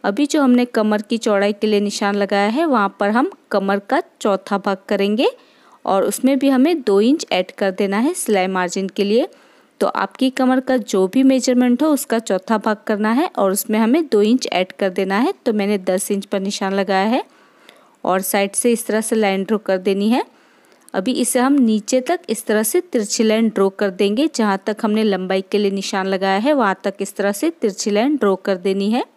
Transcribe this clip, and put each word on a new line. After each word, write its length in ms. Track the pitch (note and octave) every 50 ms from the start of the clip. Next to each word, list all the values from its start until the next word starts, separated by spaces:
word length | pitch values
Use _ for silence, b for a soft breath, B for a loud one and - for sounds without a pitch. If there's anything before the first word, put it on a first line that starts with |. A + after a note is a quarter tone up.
| -
अभी 220 | G3+ G3+ A3 D4
जो 160 | C#4+ - D#4
हमने 220 | C#4 B3+ B3 B3 B3
कमर 360 | B3 - A#3 G#3+ G#3+ G#3 G#3
की 160 | G#3+ _ A#3 A3
चौड़ाई 340 | A3+ A#3 G#3 G3 G3+ G#3
के 140 | G#3+ G#3 -
लिए 140 | G#3+ G#3+ G3+
निशान 340 | G#3 G3+ - - G#3+ G3+ G3+
लगाया 340 | G3+ G3+ G3 G#3 G3+ G3+ G#3
है, 180 | A3 D4 E4+
वहाँ 300 | D#4+ C4 A3+ G3+ G3 - _
पर 100 | G#3 G3+
हम 200 | G#3+ A#3 C#4 G4 - _ _ _
कमर 280 | - G3+ G3 G3 G3 G3+
का 220 | G3+ - C4 D#4+ - - _ _
चौथा 380 | - A3 G3 F#3+ F#3+ - G#3 F#3+
भाग 200 | F#3+ G#3 G3 G3 _ -
करेंगे 420 | G#3 F#3+ G3 G3+ G#3+ A3 D4+ A#4+ C5+ b b b b b b b b b _
और 200 | - F#3+ G3 -
उसमें 340 | - G#3 - - C4 C#4 C4
भी 100 | C#4+ C#4
हमें 320 | C4+ B3+ C4 D#4+ F4+ D#4+
दो 180 | B3 A3 G3 G3
इंच 260 | G#3+ A#3+ C#4+ E4+ - -
ऐड 180 | - F#3 F#3 -
कर 180 | - - G#3 G3
देना 260 | F#3 - G#3 G3 G3 G#3
है 160 | A#3+ D4+ F4+
सिलाई 300 | - - - G#3+ F#3+ F#3 F#3+
मार्जिन 400 | F#3+ F#3 F3+ F3 - G3 F#3+ F#3
के 160 | - - G3
लिए। 240 | G3+ G#3 A#3+ D#4+ G4 b b b b b b b b b _
तो 60 | - -
आपकी 400 | - - - - - - B3+ C4
कमर 300 | C4 - C4 B3+ C4 C4
का 160 | C4 - C4
जो 300 | B3+ G#3 - - F#3+ F#3+
भी 160 | F#3 F#3+ C4
मेजरमेंट 600 | C4+ C4+ C4+ B3+ A#3 B3+ B3 B3 B3 B3 A#3+ A#3+
हो, 60 | D4+ D#4+
उसका 300 | D4 B3+ - _ A3+ A3+
चौथा 380 | A3+ - G3 F#3 - - A3+ G#3
भाग 180 | G3+ A3+ G#3+ G#3+ -
करना 240 | - A3 G3+ G#3+ G#3+
है 140 | A3+ C4 E4+ -
और 220 | _ - G3+ F#3+
उसमें 280 | F#3+ G3+ - - G#3+ G#3+
हमें 280 | A3+ G#3+ B3+ E4+ D#4+
दो 140 | C#4 - G#3
इंच 240 | G#3 G#3+ B3 B3+ - -
ऐड 220 | - F3+ F#3 F#3
कर 160 | - - G3+ F#3+
देना 280 | F3+ G3 F#3+ F#3+ G3 G3+
है। 140 | B3+ F4+ G4+ _ _
तो 80 | C4
मैंने 240 | G#3+ G#3+ G3 G3+ G#3 G3
दस 300 | F#3 F#3+ F#3 F#3+ - -
इंच 140 | G#3 G3 F#3+
पर 160 | _ - G3
निशान 320 | F#3+ G3+ G#3 - G3+ F#3+
लगाया 320 | G3 G3 G3 F#3+ G3 F#3+ G3
है 160 | A3 A#3+ D4 D#4+ b b b b b b b b b b b b b b b -
और 160 | - F3+ F#3+
साइड 320 | F#3+ - - G3+ G3+ G3
से 200 | G3 - - A#3+
इस 140 | A#3 A3+ -
तरह 140 | - G#3 A3
से 160 | G#3+ - A#3
लाइन 280 | A3 G#3+ G3 F#3+ F#3+ G3
ड्रॉ 140 | - A3 G3+
कर 200 | - - F#3+ F#3
देनी 300 | F#3 G#3 G3 G3 G3+ A3
है। 160 | A#3 C#4+ A4 - b b b b b b b b b b b b -
अभी 180 | F#3+ F#3 C4 B3+
इसे 240 | - B3+ - - B3+
हम 140 | A#3+ C4+ C#4+
नीचे 460 | C#4+ B3 A3 A3 G#3 G3+ - B3+ B3+
तक 200 | B3+ - F4 F4 - -
इस 140 | A3 - -
तरह 160 | - G#3+ G#3+
से 180 | A3 - - F4+
तिरछी 420 | F4 - - B3 G#3 G3+ - - A3+
लाइन 240 | A3 G#3+ A3 A3+ A3
ड्रॉ 200 | G#3 G3 G3 G3
कर 200 | F#3+ - G#3+ G3
देंगे। 380 | F#3 F#3 G#3 G3+ G#3 A3+ D4+ D#4 -
जहाँ 240 | - A3 G#3 G3 F#3+ _
तक 100 | - G#3+ G#3+
हमने 200 | - G#3+ G#3 A3 A3
लंबाई 380 | A3 F#3+ F3+ F#3 F3+ F#3+ F#3+
के 160 | F#3+ - - G3+
लिए 120 | G#3 G3
निशान 360 | G3 G3 G3 - - G3 F#3+
लगाया 320 | F#3+ G3 F#3 G3 G3 F#3+ G3
है, 140 | G#3+ C#4+
वहाँ 240 | D4+ C#4 A#3 G3 F#3+ - -
तक 100 | G3+ G3 -
इस 140 | G3 - -
तरह 160 | - G3 G3+
से 180 | G3+ - - E4
तिरछी 380 | E4 _ - G#3 F#3 - - A3
लाइन 260 | G3+ G3+ A#3 C#4+ D#4
ड्रॉ 180 | C4 A3 G3+ F#3+
कर 200 | F#3 _ - G3
देनी 340 | F3+ F3+ G3+ F#3+ G3 G3 G#3
है। 140 | A3 B3+ - _ _